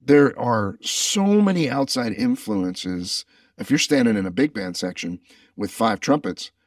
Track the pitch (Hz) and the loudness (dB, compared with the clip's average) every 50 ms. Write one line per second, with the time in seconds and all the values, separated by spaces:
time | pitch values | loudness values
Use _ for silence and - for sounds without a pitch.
0 | 120 127 143 147 143 131 - - 120 123 117 110 104 98 - - - - - - | _ 6 6 8 8 6 2 -2 -2 0 2 2 0 -2 -4 -6 -8 -6 -4 -2
1 | - - - 208 196 202 202 208 202 196 190 175 160 127 127 139 139 135 - 131 | -2 -2 0 2 2 4 4 4 4 4 2 2 0 0 0 -2 -2 -2 -2 -2
2 | 123 113 98 - 120 123 123 131 - - 107 98 90 90 90 - - 92 92 87 | -2 -4 -2 -2 0 0 0 -2 -2 -4 -2 -2 -2 -2 -6 -6 -8 -6 -6 -6
3 | 90 95 - - - _ _ _ _ _ _ - - - - - - - 294 277 | -6 -6 -6 -8 -8 _ _ _ _ _ _ -14 -6 -4 -2 -2 0 0 2 2
4 | 123 117 110 101 95 92 - 92 139 156 - - - 92 90 - - 90 90 - | 4 2 2 2 0 -2 0 0 0 0 0 -6 -8 -8 -8 -6 -6 -6 -6 -6
5 | - 85 90 - _ _ - _ _ _ _ - 104 95 - - 113 113 104 95 | -8 -8 -10 -10 _ _ -20 _ _ _ _ -8 -8 -8 -2 0 0 0 0 0
6 | - - 139 151 - 95 85 - - - _ _ _ | 0 0 0 0 0 -6 -8 -8 -12 -16 _ _ _